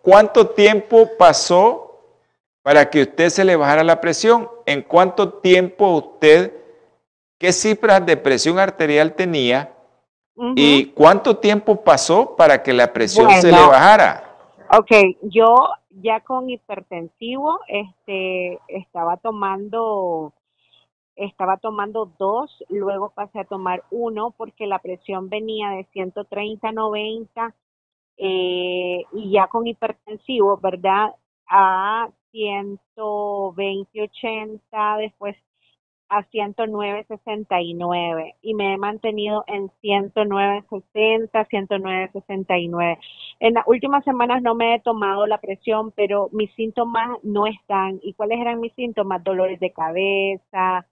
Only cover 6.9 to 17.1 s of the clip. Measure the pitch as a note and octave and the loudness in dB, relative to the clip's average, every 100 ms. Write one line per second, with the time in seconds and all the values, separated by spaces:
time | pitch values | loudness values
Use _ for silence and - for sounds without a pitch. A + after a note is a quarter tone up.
6.9 | _ _ _ _ _ F3+ F3+ G#3+ G#3+ A#3 | _ _ _ _ _ -2 0 0 0 4
7.9 | F#3+ F3 D3 C3+ B2+ D#3 F3 G3 G3 D#3 | 2 4 0 2 0 0 0 0 0 0
8.9 | D3 D#3 D#3+ F#3 D#3+ B2 B2+ D3 _ _ | 2 0 0 -4 -2 0 -2 -4 _ _
9.9 | _ _ _ _ _ A#3+ B3+ D3 C#3+ C3 | _ _ _ _ _ -6 2 4 4 2
10.9 | - D3+ G3 C4 G#3+ G3+ G#3 G#3 G#3 - | 6 6 6 2 0 2 0 0 0 4
11.9 | C#3 - F3 C4 - D#3+ C3+ - B2 A#2+ | 2 4 2 2 4 6 6 2 2 2
12.9 | - A2 F#3+ A3+ F#3+ F3+ F3 F3 C3 E3+ | 2 -2 4 6 6 8 8 8 8 8
13.9 | G#3+ B2+ C#2+ - _ _ _ - G#3+ G#3+ | 8 6 0 -12 _ _ _ 2 2 6
14.9 | A3 G3 F#3 G#3 F#3+ A3+ B3 D4+ - _ | 4 4 0 -4 2 6 6 4 -4 _
15.9 | G3 G3 A3 _ B3+ B3+ B3 _ G3 F#3+ | _ -6 -6 _ -8 -8 -12 _ -16 -12
16.9 | F3 E3 | -14 -14